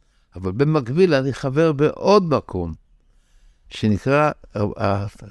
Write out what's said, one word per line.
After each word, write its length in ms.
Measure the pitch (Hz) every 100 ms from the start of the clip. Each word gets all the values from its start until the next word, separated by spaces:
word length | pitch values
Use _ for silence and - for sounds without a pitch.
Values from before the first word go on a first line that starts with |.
| _ _ _ -
אבל 160 | 92
במקביל 600 | 101 147 156 120 147 185
אני 200 | 139 135
חבר 380 | 117 139 139 165
בעוד 640 | 139 147 - 131 208 170
מקום, 400 | 123 - 92 85 78 _ _ _ _ _ _ - _ -
שנקרא, 640 | - 110 101 135 143 151 - - 104
אה, 500 | 104 - 104 101 101 - 104